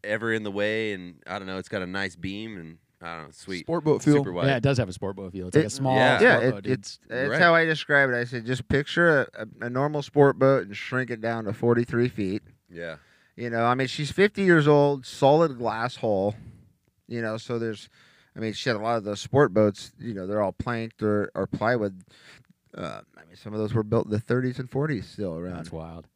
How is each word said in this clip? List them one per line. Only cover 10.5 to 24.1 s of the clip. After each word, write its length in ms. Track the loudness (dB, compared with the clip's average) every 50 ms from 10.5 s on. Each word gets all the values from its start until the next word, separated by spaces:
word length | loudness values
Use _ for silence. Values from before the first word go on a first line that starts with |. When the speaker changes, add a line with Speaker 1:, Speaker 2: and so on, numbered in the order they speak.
| 4 4 0
Speaker 4:
and 100 | -4 -10
shrink 340 | -12 -8 -4 -4 -4 -2 -4
it 100 | -6 -4
down 240 | -4 -4 -4 -2 -4
to 80 | -6
forty-three 560 | -4 0 2 4 4 4 2 0 0 0 0 0
feet. 340 | 0 -4 -4 -4 -4 -6 -8 -12 _ _ _ _
Speaker 1:
Yeah. 260 | -12 -10 -10 -10 -10 -14 _ _ _ _ _ _ _
Speaker 4:
You 120 | -10 -8 -4
know, 140 | -2 0 2
I 100 | 2 2
mean, 120 | 0 -2
she's 240 | -4 -4 -6 -8 -6
fifty 320 | 2 2 2 2 _ 2
years 260 | 4 6 6 6 8 6
old, 380 | 6 6 6 4 2 -2 -6
solid 500 | -14 -2 2 4 6 6 6 4 2 0 -2
glass 380 | -4 -2 -2 -2 -4 -4 -4
hull. 380 | -4 -2 0 2 2 0 0 -2 -4 -14 -20 -20 -20 _ _ _ _ _ _ _ _ _ -10
You 140 | -8 -6
know, 140 | -6 -6 -6 -8
so 200 | -6 -6 -6 -4
there's, 300 | -4 -6 -6 -8 -14 _ _ _ _ _ _ _ _ _ _
I 20 | -8
mean, 140 | -6 -6
she 160 | -6 -4 -2 -2
had 80 | -2
a 40 | 0
lot 160 | 0 -2 -2
of 80 | -2 -2
those 160 | -4 -8 -8
sport 320 | -6 0 2 4 4 4
boats, 400 | 4 4 4 4 2 -2 -18 -20 _ _
you 160 | -12 -10 -8
know, 120 | -8 -6
they're 140 | -4 -2 -2
all 120 | -2 -2
planked 500 | -4 _ -6 -6 -4 -6 -6 -10 _ _
or, 280 | 0 0 2 0 -2 -2 _
or 120 | -6 -6 -4
plywood. 540 | -4 -2 0 0 0 0 -2 -4 -6 -10 -20 _ _ _ _ -20 -20 -20 _ _ _ _ _ _ -14
Uh, 260 | -10 -10 -10 -10 -12 -18 _ _
I 80 | -20 -20
mean, 80 | _ -20
some 160 | -18 -16 -10
of 60 | -6 -4
those 160 | -4 0 0
were 80 | -2
built 220 | 0 2 0 -2 0
in 60 | 0